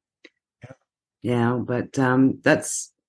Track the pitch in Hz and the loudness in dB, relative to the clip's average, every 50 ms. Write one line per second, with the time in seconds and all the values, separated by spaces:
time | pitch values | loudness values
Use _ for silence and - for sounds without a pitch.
0 | _ _ _ _ - - _ _ _ _ _ _ - - - _ _ _ _ _ | _ _ _ _ -20 -20 _ _ _ _ _ _ -20 -20 -20 _ _ _ _ _
1 | _ _ _ _ - 117 123 120 117 117 123 120 113 123 123 120 - - - 139 | _ _ _ _ -4 -2 0 0 2 0 0 -2 -4 -4 -4 -4 -4 -4 -2 0
2 | 135 127 127 131 131 131 - - - 147 - - - - - - - - _ _ | 2 2 4 4 4 2 2 0 2 2 2 2 0 -6 -10 -10 -10 -14 _ _
3 | _ | _